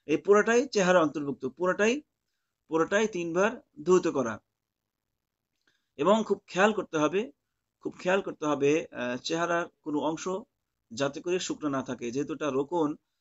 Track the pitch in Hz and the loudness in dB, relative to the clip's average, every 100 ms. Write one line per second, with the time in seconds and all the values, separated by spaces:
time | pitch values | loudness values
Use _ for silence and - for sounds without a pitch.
0 | - 151 175 202 202 240 277 208 180 180 | -4 -2 4 4 4 2 2 2 4 4
1 | 156 156 143 135 131 - 180 180 214 277 | 4 0 -6 -6 -6 -4 -2 2 2 0
2 | - _ _ _ _ _ - 160 160 202 | -6 _ _ _ _ _ -4 0 2 2
3 | 220 180 170 170 208 247 - - 151 180 | 0 -2 -2 0 0 0 -14 -6 4 4
4 | 170 147 117 110 _ _ _ _ _ _ | 4 -2 -2 -6 _ _ _ _ _ _
5 | _ _ _ _ _ _ _ _ _ - | _ _ _ _ _ _ _ _ _ -2
6 | 160 220 208 202 - 175 208 208 - 160 | 2 4 2 -4 -4 2 2 2 -4 0
7 | 151 185 262 - _ _ _ _ 170 - | 0 0 -6 -10 _ _ _ _ -12 -6
8 | 175 196 185 147 151 143 139 156 - 120 | -2 0 -2 -6 -2 2 2 2 -2 -8
9 | 123 127 - 165 170 170 175 _ 160 147 | -6 -6 -4 -2 0 -2 -4 _ -6 -2
10 | 143 160 185 190 254 _ _ _ - 113 | -2 -4 -6 -8 -10 _ _ _ -14 -4
11 | 139 147 175 180 - 147 151 139 127 120 | -4 -4 -4 -4 -4 -6 -4 -4 -4 -6
12 | 120 123 143 151 151 131 139 175 151 156 | -6 -4 -4 -4 -2 -2 -2 0 -2 -4
13 | _ _ | _ _